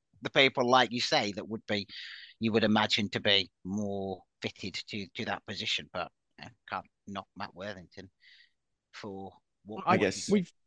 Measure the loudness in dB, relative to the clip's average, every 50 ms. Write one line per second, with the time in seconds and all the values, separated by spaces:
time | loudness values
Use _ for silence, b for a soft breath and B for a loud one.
0 | _ _ _ -10 -6 2 6 6 6 6 6 4 4 6 6 6 6 4 2 -2
1 | -2 2 2 2 2 0 -2 -6 -8 -8 -8 -8 -4 -4 -4 -4 -4 -6 B B
2 | B B B B B B B B 0 2 4 4 4 6 6 4 4 2 2 0
3 | 0 0 -2 0 2 2 2 2 2 -2 _ _ -8 -6 -4 -4 -4 -4 -4 -4
4 | -4 -6 -6 -8 -12 _ _ -10 -10 -10 -8 -8 -10 -8 -8 -10 -10 -10 -10 -10
5 | -10 -10 -10 -8 -6 -6 -6 -6 _ -10 -10 -8 -6 -4 -4 -6 -6 -8 -8 -8
6 | -8 -8 _ _ _ _ _ -18 -18 -18 -18 _ -12 -10 -10 -10 -10 _ _ _
7 | _ -12 -12 -12 -12 _ -12 -12 -12 -12 -12 -10 -10 -10 -10 -12 -16 -20 -18 -18
8 | -18 -18 _ _ b b b b b b b b _ _ _ _ _ _ -18 -14
9 | -12 -12 -12 -12 -14 -16 -18 _ _ _ _ _ -16 -12 -10 -4 0 2 2 4
10 | 4 2 0 -2 0 2 2 2 2 0 _ _ _